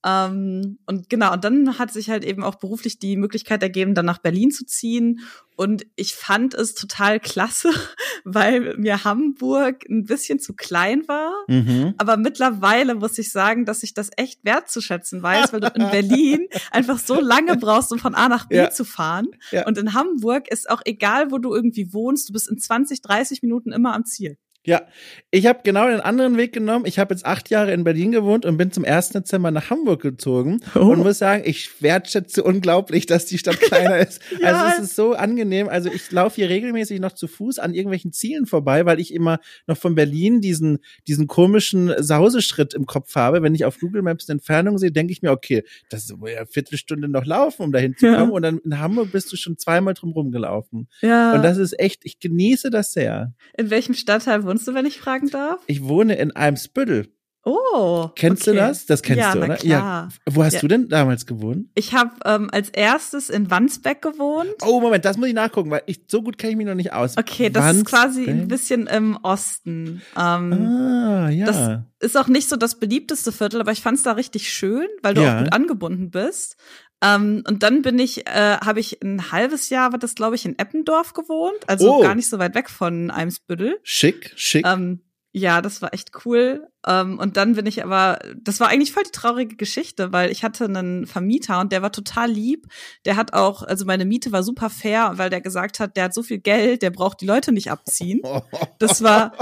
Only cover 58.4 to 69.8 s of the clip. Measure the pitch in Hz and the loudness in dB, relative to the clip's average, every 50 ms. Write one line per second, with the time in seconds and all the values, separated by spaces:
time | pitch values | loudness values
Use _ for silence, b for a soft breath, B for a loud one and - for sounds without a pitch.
58.4 | - - 214 202 190 - 285 - - - 156 143 - - 135 - 233 208 - - | 2 2 4 4 4 2 0 -2 0 0 0 0 2 0 2 2 2 2 2 0
59.4 | - 151 156 - - 165 156 143 - 202 185 170 165 180 180 - _ - 139 151 | 0 0 -2 -2 2 2 2 2 2 0 -4 -6 -8 -10 -16 -10 _ -2 2 4
60.4 | 156 156 175 180 - 147 185 240 254 - 151 156 143 131 127 120 - - 123 110 | 4 4 4 2 2 2 2 2 2 2 2 2 4 4 2 0 -4 -8 -8 -6
61.4 | 107 110 127 175 220 - _ - 208 - 233 254 240 233 233 - - 202 214 214 | -4 -4 -4 -6 -6 -4 _ -4 -4 0 2 2 2 2 0 -6 -2 0 0 0
62.4 | 208 202 - 202 208 202 - - 208 214 254 302 - - - 285 269 - - 208 | 0 -2 -2 -4 -4 -4 -2 0 2 2 2 0 -2 -6 -8 -8 -8 -4 -2 -2
63.4 | 208 185 185 180 226 294 - - _ - 285 285 - 320 302 311 285 285 302 311 | 0 0 2 2 2 2 0 -2 _ -4 -4 -2 -6 -8 -4 -2 -2 -2 -2 -2
64.4 | 339 381 427 427 - 220 233 247 233 240 220 190 156 196 196 202 247 262 240 226 | -4 -4 -6 -4 0 2 2 4 4 4 2 2 2 0 0 0 -2 -2 0 0
65.4 | 220 226 - 220 180 151 143 147 - - 185 - _ _ - 220 220 233 226 _ | -2 -2 -2 -2 -4 -2 -4 -4 -4 -6 -10 -10 _ _ -4 -2 -2 -4 -10 _
66.4 | - 226 220 220 214 208 190 185 180 185 - - 120 127 - - 226 - - - | -6 -4 -4 -4 -4 -4 -4 -4 -6 -4 -2 -2 -2 -2 -2 -4 -4 -4 -2 -2
67.4 | - 214 - - 143 156 170 196 214 - - 240 240 269 254 254 254 233 143 156 | -2 0 2 4 4 4 4 4 2 4 4 4 4 4 2 -2 -2 -2 -2 -2
68.4 | 175 180 240 262 - - 262 240 220 - - 220 214 214 214 - - 185 190 196 | -2 -2 -4 -4 -2 -2 -2 -2 -2 0 0 0 2 0 0 -2 -2 -2 -2 -2
69.4 | - - - - _ 175 165 165 | -2 -8 -10 -10 _ -8 -8 -8